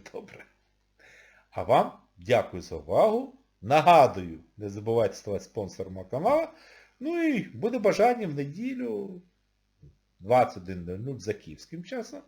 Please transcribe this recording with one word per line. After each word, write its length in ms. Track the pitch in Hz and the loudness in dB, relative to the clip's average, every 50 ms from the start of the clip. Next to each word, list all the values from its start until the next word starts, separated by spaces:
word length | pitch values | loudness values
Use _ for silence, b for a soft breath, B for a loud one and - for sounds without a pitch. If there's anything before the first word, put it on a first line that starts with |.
| - - - | -16 -14 -16
добре. 320 | - - - - - - _ _ _ _ _ _ _ _ _ _ b b b b b b b b b b b | -16 -16 -16 -18 -20 -20 _ _ _ _ _ _ _ _ _ _ b b b b b b b b b b b
А 120 | b - 90 | b -6 0
вам 280 | 92 123 156 214 - - - _ _ _ - | 4 4 4 4 2 -2 -16 _ _ _ -10
дякую 440 | 87 98 120 110 95 - - 90 | -2 2 2 2 2 0 -4 -12
за 140 | 82 - 85 | -12 -10 -12
увагу. 640 | 80 71 78 95 131 185 220 208 240 262 - - _ _ _ _ _ | -12 -6 -2 2 4 4 4 4 0 -4 -6 -14 _ _ _ _ _
Нагадую, 800 | - 107 139 156 147 175 175 160 135 - - 98 90 85 82 78 - _ _ - | -2 2 2 4 8 8 8 10 8 6 4 0 -8 -8 -10 -14 -18 _ _ -12
не 120 | 107 101 | -10 -10
забувайте 460 | 101 107 104 113 113 117 110 98 - | -10 -8 -4 -2 2 2 2 0 0
ставати 280 | - - 107 101 90 - | -4 -10 -8 -8 -8 -8
спонсором 500 | - - 117 101 90 - - 92 92 92 | -10 -10 -8 -8 -8 -8 -10 -12 -10 -10
мого 160 | 92 92 - | -14 -12 -8
каналу. 380 | - 135 170 240 285 320 330 - B B B B B B B B B B | -6 -2 0 2 2 2 0 -2 B B B B B B B B B B
Ну 240 | 247 311 339 339 330 | -8 -6 -4 -2 0
і 200 | 311 277 208 - | 0 0 -2 -4
буде 360 | - - 113 151 240 240 247 | -6 -8 -6 -4 -4 -2 0
бажання 480 | 202 202 165 - 208 247 240 233 214 175 | 2 2 4 4 4 4 4 2 -2 -6
в 60 | 143 | -4
неділю, 880 | 143 143 143 147 190 233 262 269 247 254 233 214 202 202 196 185 180 180 _ _ _ _ _ _ _ _ _ _ _ - - _ _ _ _ _ _ | -4 -6 -6 -6 -8 -8 -8 -6 -6 -6 -6 -6 -6 -8 -10 -12 -16 -18 _ _ _ _ _ _ _ _ _ _ _ -20 -20 _ _ _ _ _ _
двадцять 440 | 90 98 120 127 120 117 - 104 87 | -2 2 4 4 4 2 0 -8 -10
один 220 | 92 95 90 85 | -10 -10 -10 -8
нуль 120 | 87 90 98 | -8 -10 -8
нуль 200 | 117 135 139 107 | -8 -10 -10 -8
за 160 | 95 107 104 | -6 -8 -8
київським 500 | - - - 151 - - - 165 165 175 | -8 -8 -18 -20 -20 -18 -16 -14 -14 -14
часом, 380 | - - 247 226 - 285 285 - | -10 -10 -10 -10 -10 -14 -20 -20